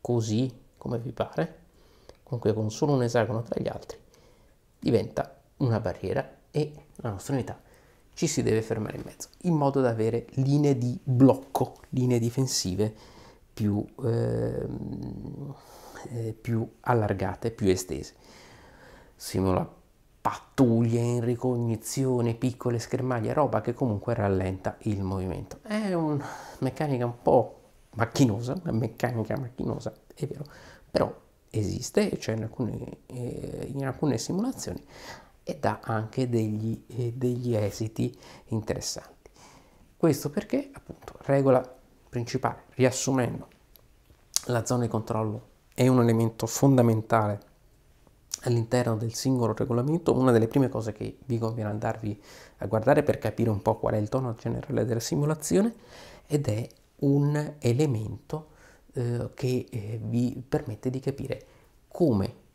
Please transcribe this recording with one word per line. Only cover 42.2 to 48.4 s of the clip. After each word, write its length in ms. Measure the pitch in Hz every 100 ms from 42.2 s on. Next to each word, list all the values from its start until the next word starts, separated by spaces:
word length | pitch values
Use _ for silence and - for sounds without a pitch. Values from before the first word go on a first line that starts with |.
| 120 131 117 - -
riassumendo, 720 | - 123 117 - 131 120 110 - - _ - _ _ _ - _ - -
la 200 | 120 110
zona 160 | 123
di 60 | 117
controllo 580 | 110 107 110 110 107 - _ _
è 140 | - 127
un 160 | 127
elemento 460 | 117 113 113 113 113
fondamentale 920 | - 139 131 117 110 107 117 104 104 - _ _ _ _ _ - _ _ -